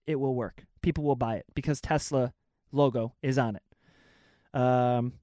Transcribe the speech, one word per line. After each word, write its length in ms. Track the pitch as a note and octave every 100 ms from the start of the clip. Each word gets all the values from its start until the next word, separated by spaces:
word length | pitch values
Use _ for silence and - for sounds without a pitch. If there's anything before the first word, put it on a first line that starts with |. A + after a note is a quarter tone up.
| -
it 80 | D3
will 180 | C3+
work. 320 | B2 A2 - - _
People 220 | F3 D#3+
will 120 | D3 C3
buy 200 | A#2 G#2+
it 100 | -
because 260 | - D3 C#3+
Tesla 540 | - F#3+ - C#3 B2 - _ _ _
logo 420 | C#3 C#3 A#2+ A2+ -
is 160 | C#3 C3+
on 180 | A#2+ G2+
it. 1040 | - _ _ _ _ _ _ _ _ C#3
Um, 540 | B2+ B2+ B2 B2 B2 -